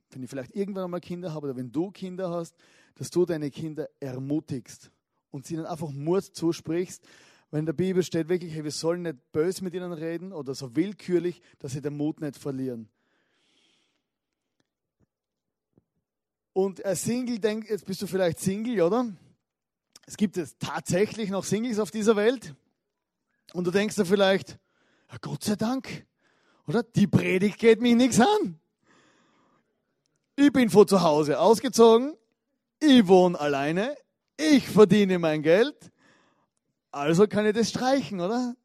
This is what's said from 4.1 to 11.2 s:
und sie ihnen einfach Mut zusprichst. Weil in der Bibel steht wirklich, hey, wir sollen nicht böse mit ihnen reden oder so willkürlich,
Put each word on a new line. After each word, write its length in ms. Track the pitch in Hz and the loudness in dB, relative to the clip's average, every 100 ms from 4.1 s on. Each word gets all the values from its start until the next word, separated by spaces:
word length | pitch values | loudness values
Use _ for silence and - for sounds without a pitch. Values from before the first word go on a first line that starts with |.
| 127 135 151 - 135 - - _ _ _ _ _ | -8 -4 -4 -4 -10 -12 -20 _ _ _ _ _
und 160 | 143 123 | -16 -10
sie 80 | |
ihnen 120 | 160 160 | -8 -8
einfach 240 | 165 165 | -8 -10
Mut 340 | 139 151 190 | -6 -2 -2
zusprichst. 800 | - - 165 160 - 170 185 - _ - _ _ _ | -2 -4 -4 -4 -6 -6 -6 -10 _ -20 _ _ _
Weil 100 | 151 | -6
in 60 | 156 | -4
der 80 | |
Bibel 280 | 143 185 185 | -2 -2 0
steht 260 | 165 170 156 | -2 -2 -2
wirklich, 240 | 180 170 | -4 -6
hey, 120 | 160 | -10
wir 60 | 151 | -10
sollen 320 | - 156 180 | -6 -4 -4
nicht 300 | 170 135 _ | -6 -10 _
böse 300 | 156 175 185 | -2 -2 -2
mit 120 | 190 | -8
ihnen 180 | 175 180 | -8 -8
reden 400 | 165 165 170 185 | -8 -8 -8 -10
oder 220 | 175 131 | -12 -10
so 200 | 131 135 | -10 -6
willkürlich, 680 | 123 196 190 - 175 | -2 -4 -4 -2 0